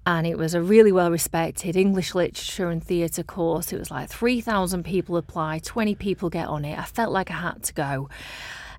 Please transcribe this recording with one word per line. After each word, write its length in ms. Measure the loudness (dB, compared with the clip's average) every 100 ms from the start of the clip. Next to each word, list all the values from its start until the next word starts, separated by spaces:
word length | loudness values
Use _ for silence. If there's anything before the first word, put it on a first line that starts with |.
| 0
and 200 | 2 2
it 120 | 0
was 160 | 0
a 80 | 2
really 300 | 8 10 10
well-respected 840 | 8 4 2 0 0 -2 -4 -2
English 400 | 2 4 2 0
literature 560 | 0 0 -2 -8 -4 -2
and 140 | -2
theatre 380 | -2 -2 0 -4
course. 480 | -8 -2 0 0 -2
It 60 | -8
was, 120 | -8
like, 180 | -8 -8
three 300 | -2 0 0
thousand 440 | 0 0 0 -2
people 320 | -2 -2 0 -4
apply, 420 | -4 -4 -4 -4
twenty 340 | -4 -2 0 0
people 340 | -2 -2 -2
get 160 | -4 -4
on 180 | -4
it. 140 | -4 -6
I 60 |
felt 260 | -6 -4 -2
like 180 | -2 -2
I 40 |
had 280 | -4 -6 -6
to 100 | -8
go. 340 | -4 -4 -4 -6 -12 -16 -14 -14 -14 -16